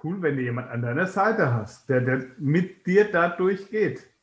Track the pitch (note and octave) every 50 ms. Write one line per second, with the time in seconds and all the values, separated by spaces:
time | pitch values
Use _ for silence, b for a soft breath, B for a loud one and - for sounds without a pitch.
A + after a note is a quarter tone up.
0 | - D#3 F#3 G3+ E3+ D3 C#3 C3+ B2+ B2 A#2+ B2+ B2 - A#2+ A#2+ A#2+ A#2+ B2 D3+
1 | F#3 F3+ - G3+ G3 A3 A3+ A3 F3 C3+ A#2+ A2+ G#2 - - - _ - C3 B2+
2 | A#2+ B2+ B2+ C3 - - - - D3+ C3+ D3+ F3+ F3+ - - - - F3+ F3+ G3+
3 | G#3 G#3 G3 E3+ E3+ F3 F3 - F#3 F#3+ G3 F#3+ - - G#3 G#3+ G3+ D3 B2 -
4 | - _ _ _